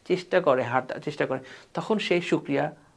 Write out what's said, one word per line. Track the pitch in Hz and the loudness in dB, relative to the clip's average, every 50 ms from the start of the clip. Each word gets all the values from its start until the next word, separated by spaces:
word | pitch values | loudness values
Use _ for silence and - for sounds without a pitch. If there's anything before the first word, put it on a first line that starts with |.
| - - | -2 -2
চেষ্টা | 180 175 - - 185 185 | -2 -2 0 0 2 2
করে, | 175 147 127 131 | 4 4 4 4
হাঁটার | 113 120 123 131 123 - - - | 2 0 0 -2 -2 -2 -8 -8
চেষ্টা | - 143 - - 147 | -8 -6 -4 -2 -2
করে, | - 131 123 - - - - - - - | -2 -2 -6 -8 -12 -20 -20 -16 -10 -8
তখন | 175 170 - 220 202 | -6 -2 0 0 0
সে | - - 180 175 | 2 2 2 2
শুকরিয়া | 175 - 170 147 - - 139 139 147 156 - - - _ _ | 2 2 0 0 0 0 -2 0 0 -2 -4 -10 -20 _ _